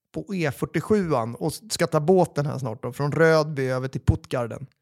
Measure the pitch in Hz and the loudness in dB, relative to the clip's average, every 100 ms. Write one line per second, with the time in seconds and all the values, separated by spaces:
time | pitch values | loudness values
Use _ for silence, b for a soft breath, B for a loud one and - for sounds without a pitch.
0 | _ 170 156 190 151 - 156 165 - 214 | _ -12 -8 -4 -4 -2 -4 -4 2 2
1 | 170 131 113 120 165 - - - 170 156 | 2 0 -2 -4 -6 -6 -10 -4 0 0
2 | 151 190 170 - 143 127 127 110 127 120 | 4 4 4 0 -4 -4 -6 -6 -10 -4
3 | 143 143 165 160 151 139 131 127 131 127 | -2 4 4 4 2 -2 -2 -2 -4 -2
4 | - 160 - 131 117 117 139 _ | 0 0 -2 -6 -4 -8 -16 _